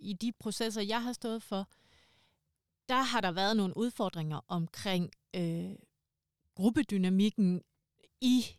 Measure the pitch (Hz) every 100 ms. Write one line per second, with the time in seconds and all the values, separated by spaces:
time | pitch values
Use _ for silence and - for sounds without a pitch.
0 | 196 190 233 - 214 - 226 214 202 226
1 | 240 240 233 226 - 196 196 _ _ _
2 | _ _ _ _ _ _ _ _ - 254
3 | 254 240 185 170 196 220 190 170 240 -
4 | 190 170 156 151 - 175 165 - 202 185
5 | 175 - _ 185 170 165 185 208 _ _
6 | _ _ _ _ _ - 208 302 - 202
7 | 185 190 208 - 185 180 - _ _ _
8 | _ _ 254 247 233